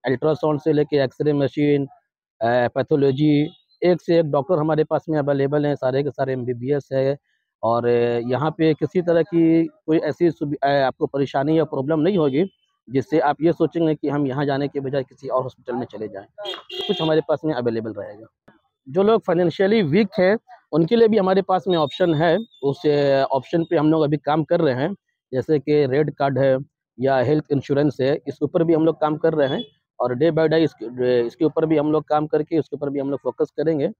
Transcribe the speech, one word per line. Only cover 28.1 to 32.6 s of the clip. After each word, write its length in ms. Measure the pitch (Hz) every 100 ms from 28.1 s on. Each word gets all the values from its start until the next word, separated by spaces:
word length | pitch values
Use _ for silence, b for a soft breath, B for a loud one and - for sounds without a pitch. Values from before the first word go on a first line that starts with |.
| 151 143
इसके 180 | -
ऊपर 180 | 147 180
भी 100 | 165
हम 120 | 156
लोग 160 | 160 156
काम 160 | 151 151
कर 160 | 160
रहे 140 | 156 135
हैं 160 | 175 427 _ _ _
और 160 | 123
day 160 | 123 165
by 140 | 160 160
day 100 | 160
इसके, 680 | 156 _ 110 123 123 123
इसके 200 | 117 -
ऊपर 200 | 156 160
भी 120 | 156 156
हम 140 | 151
लोग 120 | 156
काम 240 | 147 151 151
करके 320 | 156 151
उसके 160 | 165